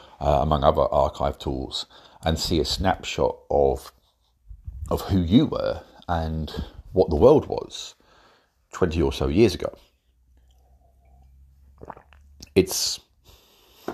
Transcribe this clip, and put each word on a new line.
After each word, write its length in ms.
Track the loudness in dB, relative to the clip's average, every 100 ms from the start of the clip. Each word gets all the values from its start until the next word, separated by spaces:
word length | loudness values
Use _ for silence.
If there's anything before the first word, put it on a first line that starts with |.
| -20 -6
uh, 200 | 0 2
among 220 | 2 4
other 180 | 4 4
archive 560 | 2 2 0 0 -4 -4
tools, 480 | -8 -6 -8 -10 -12 -18 -20 -6
and 140 | -4 -2
see 220 | 0 -2
a 40 |
snapshot 760 | -2 0 0 -2 -4 -2 -2 -2 _
of, 420 | 2 2 0 -8 _ _ _ _ _ -20 -18 -16 -14 -6
of 100 | -6
who 180 | -2 -2
you 260 | 4 2 2
were 340 | -2 -4 -6 -12 -20 -6
and 440 | -4 -4 -6 -6 -8 -10 -14 -6
what 160 | 0 2
the 80 | 6
world 300 | 6 6 2
was 480 | -8 -10 -16 -18 -20 _ _ _ _ _ _ _
twenty 280 | -4 -2 0
or 120 | -2
so 160 | 0 0
years 260 | 4 4
ago. 180 | 2 -8 -10 _ _ _ _ _ _ _ _ _ _ _ _ _ -20 -20 -20 -20 _ _ -20 -20 -20 _ -20 -20 -20 0
It's 460 | 2 2 0 -4 -6 _ _ _ -20 _ _ _ _ -14